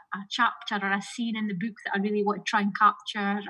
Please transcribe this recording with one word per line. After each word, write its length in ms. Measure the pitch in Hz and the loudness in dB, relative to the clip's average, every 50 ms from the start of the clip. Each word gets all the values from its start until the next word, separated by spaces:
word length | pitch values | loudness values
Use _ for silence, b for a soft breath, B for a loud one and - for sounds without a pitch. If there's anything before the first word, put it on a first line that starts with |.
| - _ - | -10 _ -10
a 40 | 196 202 - | -10 -8 -6
chapter 460 | - - 240 220 - - - - 220 | 0 2 2 2 2 -4 -8 -4 -4
or 160 | 202 196 196 | -2 0 0
a 100 | 196 202 | 0 0
scene 340 | 196 - - - 233 233 220 | -2 -6 -6 -4 -4 -2 -2
in 120 | 220 214 208 | -2 -2 -2
the 60 | 196 | -2
book 200 | 170 202 233 208 - - | -2 -4 -6 -6 -8 -6
that 100 | - - | -2 0
I 40 | 196 | 0
really 260 | 196 214 208 208 202 | 0 2 2 2 2
want 220 | 202 202 190 - | 2 0 0 -2
to 20 | - | 0
try 140 | - 214 | 2 2
and 140 | 202 208 - - | 2 2 4 6
capture. 640 | 214 208 - - - - - 214 202 202 202 208 202 | 4 4 4 2 -8 -8 -4 -2 0 0 0 -2 -4